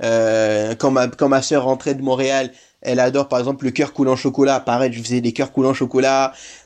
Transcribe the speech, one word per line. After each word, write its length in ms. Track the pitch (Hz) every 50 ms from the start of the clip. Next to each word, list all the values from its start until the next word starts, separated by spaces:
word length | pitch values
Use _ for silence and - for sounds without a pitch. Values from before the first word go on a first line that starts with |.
| -
Euh, 720 | 113 113 113 113 110 110 110 110 107 107 107 107 110 113 -
quand 120 | 143 135
ma, 160 | 131 131 123 120
quand 200 | - - 151 139
ma 140 | 135 135
sœur 220 | 135 - 156 135 123
rentrait 300 | 131 131 131 - 151 139
de 80 | 135
Montréal, 500 | 135 135 131 135 135 135 135 135 131 123 - - _ _ _ _
elle 180 | - 127 123 127
adore 260 | 127 131 131 139 139 -
par 120 | 131 123
exemple 240 | 123 135 135 - 135
le 60 | 123
cœur 200 | - 156 143 139 -
coulant 200 | - 135 131 131
chocolat. 460 | 127 - 135 135 143 135 139 135 127
Pareil, 320 | - 120 117 123 135 123
je 100 | 117 117
faisais 180 | 117 117 123 123
des 100 | 120 117
cœurs 180 | 113 139 135 131
coulants 200 | - 143 131 135 131
chocolat. 580 | - 135 120 - 131 131 135 135 135 135 135 - - - - - - _